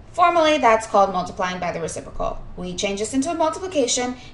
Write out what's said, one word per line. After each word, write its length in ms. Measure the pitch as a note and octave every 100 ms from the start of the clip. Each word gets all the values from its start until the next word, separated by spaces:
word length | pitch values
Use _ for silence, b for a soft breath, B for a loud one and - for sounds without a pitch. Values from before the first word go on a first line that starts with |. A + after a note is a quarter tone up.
| -
formally, 460 | - F4 E4+ D#4 D4+
that's 280 | A#3+ A3 -
called 260 | G#3 F#3+
multiplying 460 | F3+ F3+ - F3+ F3+
by 140 | F3
the 80 | E3
reciprocal. 580 | D#3 - - - - - - -
We 180 | F3+
change 260 | F3+ G3+ G3
this 140 | A3
into 160 | C4+ D#4
a 40 |
multiplication 840 | E4 D#4+ D#4+ F#4 D4+ B3 B3+ B3 B3+ B